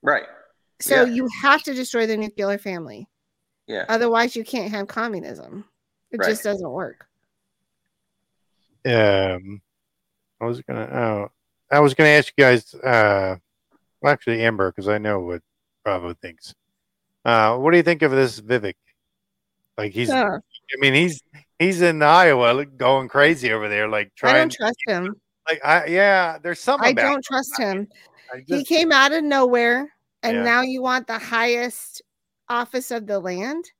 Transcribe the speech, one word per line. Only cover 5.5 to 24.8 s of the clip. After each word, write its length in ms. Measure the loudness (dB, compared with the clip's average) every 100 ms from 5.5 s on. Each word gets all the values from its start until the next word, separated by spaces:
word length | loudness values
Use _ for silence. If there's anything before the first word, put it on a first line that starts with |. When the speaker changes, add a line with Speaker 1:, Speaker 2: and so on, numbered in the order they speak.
| -20 -20 _ _ _ _
Speaker 2:
It 80 | -4
Speaker 1:
Right. 80 | -2
Speaker 2:
just 140 | -2
doesn't 280 | -6 -6 -8
work. 360 | -10 -12 -14 -20 _ _ _ _ _ _ _ _ _ _ _ _ _ _ _ _ _
Speaker 3:
Um, 760 | 0 4 4 4 0 -4 -10 -18 _ _ _ _ _ _ _ _
I 60 | -8
was 140 | -8
gonna, 260 | -10 -10 -8
oh, 380 | -4 -2 -4 -8 _ _ _ _
I 100 | 4
was 140 | 4
gonna 160 | 4 6
ask 220 | 6 4 4
you 60 |
guys, 300 | 6 4 0
uh, 640 | -8 0 4 4 2 -2 -6 _ _ _ _ _ _
well, 120 | -2
actually, 300 | 0 -2 0
Amber, 300 | 0 0 -2
'cause 160 | -2 -4
I 100 | -2
know 220 | -2 -4
what 220 | -4 -10 _ _ _ _
Bravo 300 | -6 -4 -6
thinks. 400 | -12 -16 -20 -20 _ _ _ _ _ _ _
Uh, 320 | 2 4 4 2
what 120 | 4
do 40 | 4
you 60 |
think 200 | 4 2
of 80 | 2
this 300 | 2 0 -2
Vivek? 340 | -4 -2 -2 -10 _ _ _ _ _ _ _ _ _ -10
Like, 160 | -8
he's, 180 | -4 -2
Speaker 2:
Huh. 280 | -2 -2 -4
Speaker 3:
I 380 | _ -20 _ 0
mean, 160 | 2
he's, 280 | 4 0 -4 _ -20 _ _
he's 220 | -2 2
in 200 | 0 4
Iowa, 500 | 6 6 6 6 4
like, 220 | 2 -2 -2
going 300 | 2 2 2
crazy 440 | 4 4 4 -2
over 160 | -2 -2
there, 200 | -2 -2
like, 240 | -2 -6 _
Speaker 2:
I 100 | 2
don't 160 | 4 2
Speaker 3:
trying 20 |
Speaker 2:
trust 260 | -2 -6 -6